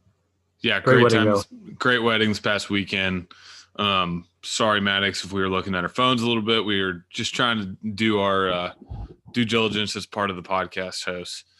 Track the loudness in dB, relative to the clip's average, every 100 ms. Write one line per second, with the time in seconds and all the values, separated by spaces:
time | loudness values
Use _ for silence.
0 | _ _ _ _ _ _ 0 2 6 6
1 | 8 6 4 2 -2 -14 -16 -4 2 2
2 | 2 2 2 0 0 -2 0 -2 -2 -2
3 | -2 -2 -6 -18 -20 -20 -14 -4 0 2
4 | 0 -4 -8 _ -8 0 2 2 2 0
5 | 0 -2 -6 -2 0 0 -2 -2 -2 0
6 | 2 2 0 0 0 0 0 0 -2 -4
7 | -10 -8 -6 0 0 0 -4 -8 -8 -2
8 | 0 2 2 2 0 0 -4 -8 -14 -12
9 | -12 -16 -8 -2 0 2 0 -2 -4 -6
10 | -8 -4 -4 -4 -4 -4 -4 -6 -8 -8
11 | -8 -8 -10 -14 -16 _